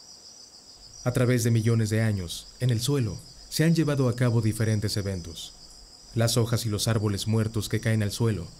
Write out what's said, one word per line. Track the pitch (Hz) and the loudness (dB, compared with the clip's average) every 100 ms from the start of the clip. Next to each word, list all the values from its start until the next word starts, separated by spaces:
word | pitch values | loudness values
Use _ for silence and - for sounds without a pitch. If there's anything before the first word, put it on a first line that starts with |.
| - - - - - - - - - - | -20 -20 -20 -20 -20 -20 -20 -20 -20 -8
A | 123 | -2
través | 123 123 123 | 0 2 2
de | 113 | 2
millones | 117 110 113 110 | 2 4 2 2
de | 110 | 2
años, | 113 101 87 - - - | 0 0 -4 -10 -14 -4
en | 127 | 0
el | 113 | 0
suelo, | - 143 110 82 - - - | 0 0 0 -4 -14 -20 -6
se | - | 0
han | 160 | 2
llevado | 170 147 139 127 | 4 2 2 2
a | |
cabo | 117 127 117 | 2 2 4
diferentes | 107 104 110 110 101 - | 2 2 0 0 0 -2
eventos. | 98 92 82 80 - - - - - - - | -4 -6 -8 -12 -14 -18 -20 -20 -20 -20 -8
Las | 113 117 123 | 0 2 2
hojas | 113 117 113 | 2 0 -2
y | |
los | 104 - | -2 0
árboles | 110 107 98 104 | 0 0 -2 0
muertos | 110 110 110 98 | 0 0 -2 -4
que | 110 | -2
caen | 113 110 | 0 0
al | 101 | 0
suelo | - 117 95 82 - | 0 0 0 -6 -14